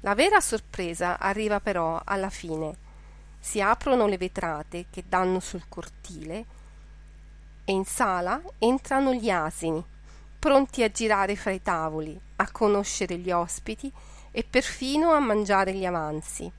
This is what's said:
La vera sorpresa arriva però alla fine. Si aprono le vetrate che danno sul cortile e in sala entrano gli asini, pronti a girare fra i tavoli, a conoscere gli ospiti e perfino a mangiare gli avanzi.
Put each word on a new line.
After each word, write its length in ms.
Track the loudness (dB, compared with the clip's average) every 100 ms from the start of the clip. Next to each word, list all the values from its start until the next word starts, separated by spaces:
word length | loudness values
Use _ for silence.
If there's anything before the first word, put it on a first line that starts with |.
La 140 | 0
vera 260 | 4 6 6
sorpresa 760 | 4 -4 -6 -6 -6 -2 -2 0
arriva 400 | -2 0 0 0
però 400 | 0 0 0 -2
alla 260 | -4 -4 -4
fine. 460 | -6 -8 -6 -6 -8 -16 -20 -20 -20 -20 -14
Si 220 | -6 0
aprono 440 | 2 2 2 4 4
le 120 | 2
vetrate 680 | -4 -4 -4 -6 -8 -10 -12
che 140 | -14 -2
danno 320 | 0 2 0
sul 240 | -2 -12 -12
cortile 880 | -14 -14 -14 -16 -14 -10 -10 -12 -18 -20 -20 -20 -20 -20 -20 -20 -20 -20 -18
e 80 | -2
in 120 | -2
sala 580 | -2 0 0 0 0 -4 -6 -2
entrano 560 | 0 0 0 0 2
gli 160 | 0 0
asini, 520 | 0 0 -4 -4 -4 -6 -16 -20 -20 -20 -4
pronti 440 | 4 4 4 2
a 80 | 0
girare 460 | 2 2 2 2 0
fra 160 | -2
i 100 | -2
tavoli, 580 | 0 0 0 -4 -6 -10 -16 -2
a 140 | -2
conoscere 680 | 2 4 4 0 -4 -4 -4
gli 140 | 0
ospiti 600 | 0 0 -6 -8 -8 -10 -12 -20 -20 -10
e 140 | -6
perfino 680 | 2 2 2 -4 -2 2 6
a 80 | 6
mangiare 520 | 4 2 4 2 2
gli 140 | 0 -2
avanzi. 640 | -2 -2 -6 -8 -10 -10